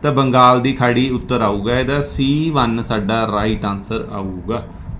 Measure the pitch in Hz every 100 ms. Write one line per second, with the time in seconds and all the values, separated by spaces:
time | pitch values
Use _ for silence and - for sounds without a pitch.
0 | 147 135 135 127 123 127 127 131 123 123
1 | 131 123 - 127 107 101 101 123 127 143
2 | 143 - 135 147 160 147 117 117 113 110
3 | 101 113 110 104 107 107 104 98 98 113
4 | - 104 98 92 87 117 - - - -